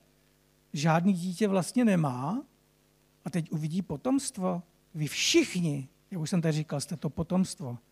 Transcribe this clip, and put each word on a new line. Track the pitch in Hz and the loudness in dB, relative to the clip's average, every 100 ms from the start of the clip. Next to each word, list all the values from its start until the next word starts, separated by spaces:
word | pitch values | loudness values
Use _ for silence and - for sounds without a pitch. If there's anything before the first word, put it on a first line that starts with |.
| _ _ _ _ _ _ _ | _ _ _ _ _ _ _
žádný | 147 160 160 185 | 0 4 4 4
dítě | 180 185 170 208 | 2 -2 -2 0
vlastně | 190 160 247 233 | 2 0 2 4
nemá | 180 147 123 143 247 - _ _ _ _ _ _ _ - | 4 2 -2 -4 -6 -8 _ _ _ _ _ _ _ -6
a | |
teď | 175 156 | -4 -4
uvidí | 151 156 180 | -4 -2 -4
potomstvo. | 175 143 254 269 - - 185 180 - _ _ 160 | -4 -4 0 0 0 -4 -2 -2 -6 _ _ -6
Vy | 147 | -4
všichni, | - - 330 262 180 165 139 131 _ _ | 0 2 4 4 0 0 -2 -6 _ _
jak | 185 | -6
už | 156 | -2
jsem | 180 | 0
tady | 160 | 2
říkal, | 151 151 143 | 0 -2 -6
jste | - 170 | -6 -6
to | 156 | -6
potomstvo. | - 160 180 185 - 131 120 _ | -4 0 0 0 -4 -8 -10 _